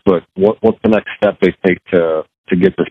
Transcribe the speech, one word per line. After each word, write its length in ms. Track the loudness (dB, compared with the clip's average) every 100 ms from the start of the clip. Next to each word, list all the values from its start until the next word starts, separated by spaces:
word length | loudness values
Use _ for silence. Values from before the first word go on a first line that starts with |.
but 200 | -2 -2 -4
what, 240 | -2 -2 0
what's 180 | -2 0
the 80 | 0
next 200 | -2 -4 -4
step 220 | -4 0
they 140 | -2 0
take 140 | -2 -4 -2
to, 320 | -2 0 -4 -8 _ -6
to 80 | -2
get 200 | 0 -2
this 120 | -6